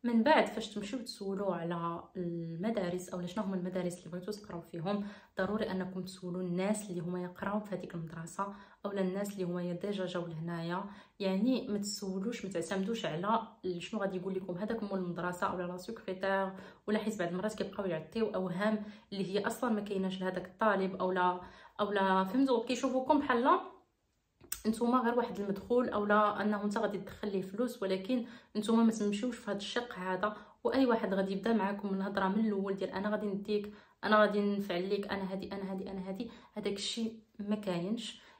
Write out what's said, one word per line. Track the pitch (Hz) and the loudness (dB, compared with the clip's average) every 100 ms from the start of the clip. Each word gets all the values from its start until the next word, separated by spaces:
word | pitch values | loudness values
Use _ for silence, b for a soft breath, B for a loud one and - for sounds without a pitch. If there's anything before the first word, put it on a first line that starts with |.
من | 240 233 | 2 4
بعد | 220 294 - | 8 8 6
فاش | - - | 0 -6
تمشيو | 208 - 262 | -8 -6 -8
تسولوا | 226 - 196 196 202 170 | -8 -8 -4 -2 0 0
على | 165 175 170 170 - 190 | 0 -2 -2 -4 -8 -6
المدارس | 175 170 165 165 214 226 175 180 - | -4 -4 -6 -4 -2 0 -2 -4 -6
اولا | 180 175 | -6 -6
شنو | 226 | -4
هما | 196 185 | -2 -2
المدارس | 180 185 180 170 | -2 -2 -4 -4
اللي | 170 | -10
بغيتو | 180 180 | -8 -6
تقراو | 202 - 170 | -8 -8 -12
فيهم، | - 170 170 202 202 B B - | -10 -6 -2 -2 -4 B B -2
ضروري | 190 208 - | 0 0 0
انكم | 185 185 185 | -2 -4 -6
تسولوا | 180 - 180 175 | -8 -8 -6 -4
الناس | 185 175 190 214 - | -2 0 0 0 -2
اللي | 175 | -6
هما | 170 180 | -4 -4
يقراو | 180 - 196 208 | -6 -6 -4 -4
في | 208 180 | -4 -8
هذيك | - 170 | -6 -8
المدرسه | 160 165 170 - 202 202 B B 202 | -8 -10 -10 -6 -6 -6 B B -6
اولا | 202 | 0
الناس | 185 190 202 | 0 0 -4
اللي | 202 | -2
هما | 175 175 175 | -2 -2 -2
ديجا | 175 202 190 180 | -4 -4 -2 -2
جاو | 180 170 | -2 -4
لهنايا، | 160 170 170 170 180 202 B B B | -6 -4 -4 -2 -4 -4 B B B
يعني | 196 190 240 247 - | 0 2 4 2 2
ما | 208 | -2
تسولوش، | 202 - 190 190 220 - 190 | -2 -4 -4 -2 -2 -4 -4
ما | |
تعتمدوش | 175 165 196 196 226 156 | -4 -2 0 0 -2 -2
على | 156 202 226 - - 185 170 | -2 2 2 0 -8 -6 -4
شنو | - 214 | -4 -2
غادي | 190 185 | -2 -2
يقول | 190 | -4
لكم | 190 - 175 | -4 -4 -6
هذاك | 208 226 | -2 -4
مول | 202 190 | -2 -2
المدرسه | 180 165 180 175 190 | -2 -2 -4 -2 -2
اولا | 185 175 | -2 -4
لا | 180 | -6
سكرتير، | - 226 - 190 196 196 190 190 B B - | -10 -10 -8 -2 2 2 0 -4 B B -2
ولا | 214 | 0
حيت | 208 - | 0 0
بعض | 170 | 0
المرات | 180 208 | 0 -2
كيبقاو | - 190 - 196 | -2 -6 -2 -2
يعطيو | 156 - 226 214 | -2 -2 0 0
اوهام | 190 185 170 208 214 B B B | 0 0 2 2 2 B B B
اللي | 196 175 | -4 0
هي | 196 202 | 0 0
اصلا | 226 247 | 0 2
ما | 214 | 2
كايناش | 202 196 190 185 | 0 0 0 0
لهذاك | 185 180 180 | -2 -2 -6
الطالب | - 220 196 190 - | 2 4 4 2 0
اولا، | 185 185 180 180 B B B B | 0 4 4 2 B B B B
اولا | 202 202 190 190 | 0 2 4 4
فهمتوا | 190 254 269 233 226 | 4 4 6 4 2
كيشوفوكم | 247 269 254 262 302 | 0 2 2 6 4
بحال | - 233 269 370 - - _ _ _ _ _ _ - - 214 | 6 4 6 6 4 -16 _ _ _ _ _ _ -14 -6 -2
نتوما | 220 240 254 | 0 4 4
غير | 233 240 | 4 2
واحد | 233 190 | 0 -2
المدخول | 202 196 - 247 247 | -4 -4 2 2 4
اولا | 208 208 208 208 196 | 2 4 6 6 4
انه | 208 208 | 2 2
انت | 208 214 | 0 0
غادي | 208 196 | 0 -2
تدخل | - - 208 | -8 -6 -2
ليه | 190 | -2
فلوس، | 180 - 247 - | -2 -2 -2 -2
ولكن | 190 190 190 254 233 B B 208 | -2 0 0 0 -2 B B -4
نتوما | 214 226 | 2 6
ما | 226 | 6
تمشيوش | 208 208 202 247 226 | 6 2 0 -2 -4
في | - | -4
هذا | 202 | -4
الشق | - 247 240 185 | -2 -4 -4 -6
هذا. | 185 185 214 214 B - | -2 0 0 -4 B -4
واي | 233 254 262 | 0 4 4
واحد | 226 208 | 4 2
غادي | 190 190 | 2 2
يبدا | 190 226 | 0 2
معاكم | 220 196 202 208 | 4 2 0 -2
من | 190 | 0
الهضره | 196 202 190 | 0 0 2
من | 208 226 | 2 2
الاول | 196 196 196 | 2 0 -2
ديال | 185 | -2
انا | 277 208 | -2 0
غادي | 208 208 | 0 -2
نديك، | 196 202 208 208 B B B | -4 0 -2 -2 B B B
انا | 202 214 | 4 8
غادي | 208 202 | 8 6
نفعل | 202 202 - 175 190 | 2 0 0 -2 0
ليك، | 202 202 | 0 -2
انا | 196 190 | -4 -2
هادي، | 190 - | -4 -6
انا | 202 190 | -6 -6
هادي، | 190 190 | -6 -6
انا | 190 185 | -8 -6
هادي، | 190 233 B B | -6 -8 B B
هذاك | 214 202 | -6 -4
الشيء | 196 - - 226 - - - | -2 -4 -2 -4 -4 -18 -10
ما | 208 208 | -2 -2
كاينش. | 190 170 180 226 - - B | 0 -2 0 -2 -6 -12 B